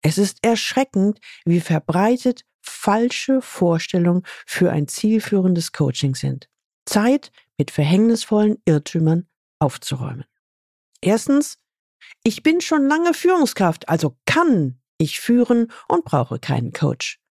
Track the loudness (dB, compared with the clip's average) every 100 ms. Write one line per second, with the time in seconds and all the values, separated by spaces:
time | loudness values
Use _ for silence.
0 | -2 0 -2 0 -2 0 -2 -2 -2 0
1 | 0 0 -10 -10 0 0 0 -2 0 0
2 | 2 2 0 -4 -10 _ -20 -6 -2 0
3 | 0 -2 -2 -2 -2 -2 0 0 -2 0
4 | 2 0 -2 -18 -12 -2 0 0 -4 -4
5 | 0 0 0 0 2 0 -2 -2 -2 0
6 | -2 -2 -4 -6 _ _ _ _ -4 0
7 | 2 0 -2 _ _ _ -6 -2 2 4
8 | 4 2 0 2 2 0 0 0 0 -2
9 | 0 0 -2 _ _ _ -4 -4 -10 -8
10 | -8 -10 -16 _ _ _ _ _ _ _
11 | 0 0 2 0 0 -8 _ _ _ _
12 | -20 -4 -4 0 0 0 0 0 2 2
13 | 0 2 2 2 2 2 0 0 -2 -2
14 | -2 -4 -4 0 2 2 0 -4 _ _
15 | -4 -4 0 2 4 2 0 -6 -4 -2
16 | 0 -2 -2 -6 -4 -4 -4 -4 -4 -4
17 | -8 -12 _